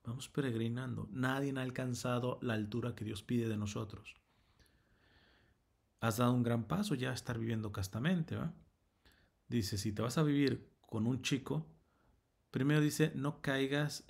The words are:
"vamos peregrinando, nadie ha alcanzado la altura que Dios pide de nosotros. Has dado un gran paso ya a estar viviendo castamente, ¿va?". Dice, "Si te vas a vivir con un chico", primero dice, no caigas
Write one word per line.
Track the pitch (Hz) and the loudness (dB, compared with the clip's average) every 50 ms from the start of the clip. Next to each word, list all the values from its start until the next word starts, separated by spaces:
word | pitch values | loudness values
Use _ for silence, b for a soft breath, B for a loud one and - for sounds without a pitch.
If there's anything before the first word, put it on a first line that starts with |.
| - | -10
"vamos | - 120 127 123 - | -8 -8 -8 -8 -6
peregrinando, | - - 139 131 113 113 113 117 117 123 131 127 117 107 104 104 | -4 -2 0 0 0 0 0 0 -2 -4 -4 -4 -6 -6 -6 -6
nadie | - 127 127 131 131 139 139 139 135 135 | -4 0 0 2 2 2 0 0 0 -2
ha | |
alcanzado | 131 127 127 - 131 127 123 120 - 127 123 123 120 123 120 - | -2 -4 -2 -2 -2 -2 -2 -2 0 0 0 2 0 0 -2 -2
la | - 123 113 | 0 0 0
altura | 110 107 104 - 120 117 123 113 | 0 0 0 -2 -2 -2 -2 -4
que | - 110 | -4 -4
Dios | 107 107 98 - | -6 -6 -6 -4
pide | - 123 120 117 113 | 0 0 2 2 2
de | 110 104 | 0 0
nosotros. | 104 101 104 - 113 - - - - - - - _ b b b b b b b b b b b b b b b b b b b b b b b b b b b b _ _ _ _ _ _ - | -2 -2 -2 -4 -6 -6 -8 -14 -16 -16 -20 -20 _ b b b b b b b b b b b b b b b b b b b b b b b b b b b b _ _ _ _ _ _ -2
Has | - 113 104 | 0 0 2
dado | 113 123 120 | 4 4 4
un | 123 123 120 | 4 4 4
gran | 117 117 117 113 | 2 2 0 0
paso | 101 165 190 208 208 151 | 0 0 0 0 0 0
ya | 127 127 131 | -2 0 -2
a | 127 | -4
estar | 120 - - 123 113 | -4 -4 -4 -4 -2
viviendo | 113 113 117 110 107 107 98 | -2 -2 -2 -2 -2 -4 -4
castamente, | 110 95 95 - 113 120 165 190 175 160 - - 107 | -4 -4 -4 -2 -2 0 2 2 0 0 -2 -4 -4
¿va?". | - 165 - - - _ _ _ _ _ _ b b b b b b b b b _ - | -4 -4 -6 -10 -20 _ _ _ _ _ _ b b b b b b b b b _ -4
Dice, | 120 120 107 98 - 98 | -2 -2 0 0 -2 -2
"Si | 98 110 | -2 -2
te | 101 107 | -2 0
vas | 110 123 - 170 | -2 0 2 2
a | 156 | 4
vivir | 147 143 143 143 131 117 - - - _ _ | 4 4 4 4 4 2 0 -6 -12 _ _
con | _ - - 113 107 120 | _ -6 -2 0 0 2
un | 131 127 | 0 0
chico", | 127 - 147 127 - - 135 156 160 - - - b b b b b b b b _ _ _ _ _ _ | 0 0 0 0 0 -2 -4 -4 -4 -6 -12 -20 b b b b b b b b _ _ _ _ _ _
primero | - 127 131 143 151 151 | -2 2 4 4 6 6
dice, | 151 151 147 - 156 151 - | 4 4 4 4 2 2 2
no | 135 135 143 151 - | 0 -2 -4 -4 -4
caigas | - 147 135 135 135 135 139 143 151 147 - - - - | -2 -2 0 2 2 2 2 2 0 0 -2 -6 -10 -6